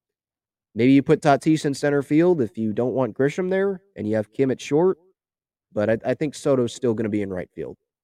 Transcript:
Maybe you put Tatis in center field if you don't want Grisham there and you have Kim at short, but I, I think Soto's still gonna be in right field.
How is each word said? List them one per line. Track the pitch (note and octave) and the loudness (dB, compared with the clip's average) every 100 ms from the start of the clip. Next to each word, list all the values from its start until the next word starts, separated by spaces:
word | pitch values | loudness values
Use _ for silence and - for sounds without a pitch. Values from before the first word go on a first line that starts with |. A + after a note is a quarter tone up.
| _ _ _ _ _ _ _ | _ _ _ _ _ _ _
Maybe | G#2 B2 | 0 4
you | C#3 | 4
put | C3 D3+ | 4 2
Tatis | D3+ C#3 D#3+ D#3 D3+ | 4 2 2 0 0
in | |
center | C3+ D3 C#3+ | -2 0 -2
field | C3 D3+ F3 E3+ | 0 2 4 2
if | A2+ - | -2 -4
you | A2 | -4
don't | G#2 B2 | -2 -2
want | A#2+ B2 G2 | 0 -2 0
Grisham | C3+ F3 F#3 | 0 0 -2
there | F#3+ G3 F#3 - - | -2 -2 -4 -10 -8
and | G#2 | -2
you | G#2+ | -2
have | G#2+ | -2
Kim | - C3+ | -2 -2
at | A#2 | -2
short, | - C#3+ F#3 - _ _ _ _ _ _ _ | -2 0 0 -2 _ _ _ _ _ _ _
but | G#2 G#2 | -4 -2
I, | A2+ | 0
I | - B2 | -2 -4
think | D#3 - | -4 -4
Soto's | D3 C3 A#2+ | 0 0 0
still | - B2 | -2 -2
gonna | A2 A2 | -2 -2
be | G#2 | -2
in | G2 | -4
right | F#2 - | -6 -10
field. | - C2 - _ _ | -10 -12 -14 _ _